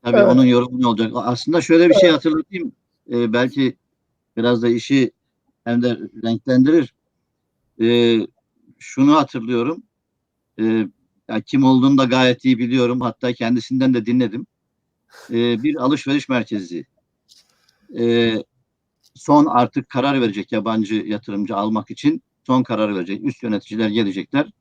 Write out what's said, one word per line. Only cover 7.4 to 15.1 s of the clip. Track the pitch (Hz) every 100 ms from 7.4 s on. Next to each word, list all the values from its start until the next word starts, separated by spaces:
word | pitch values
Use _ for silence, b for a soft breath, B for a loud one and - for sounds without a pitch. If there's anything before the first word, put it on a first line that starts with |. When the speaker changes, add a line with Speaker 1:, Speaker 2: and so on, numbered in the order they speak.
| _ _ _ _
Speaker 1:
E, | 113 120 120 113 101 _ _ _ _ _
şunu | - - 139 156
hatırlıyorum. | 139 135 113 120 123 165 - _ _ _ _ _ _ -
E, | 110 113 104 _ _ _ -
ya | 110 -
kim | 139
olduğunu | 135 131 131 139
da |
gayet | 127 131 127 123
iyi | 131 120
biliyorum. | 120 131 123 123
Hatta | 120 - 123
kendisinden | 123 117 123 - 131 131
de | 123 110
dinledim. | 123 120 110 - _ _ _ _ _ _